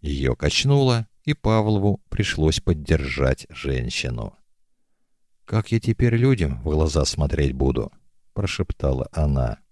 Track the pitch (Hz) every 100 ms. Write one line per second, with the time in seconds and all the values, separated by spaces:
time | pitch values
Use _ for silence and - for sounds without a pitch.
0 | 80 69 67 62 73 - 135 139 131 120
1 | 113 _ - 147 107 110 107 107 101 101
2 | _ - 101 - 78 76 - 80 73 78
3 | 67 65 65 65 - - 67 65 58 -
4 | 62 58 53 - _ _ _ _ _ _
5 | _ _ _ _ - 110 - 113 - 113
6 | 120 117 131 123 78 62 65 76 78 76
7 | 71 - 73 - 69 65 67 62 57 _
8 | _ _ _ - 98 - 90 - 71 65
9 | 65 - 76 67 62 55 _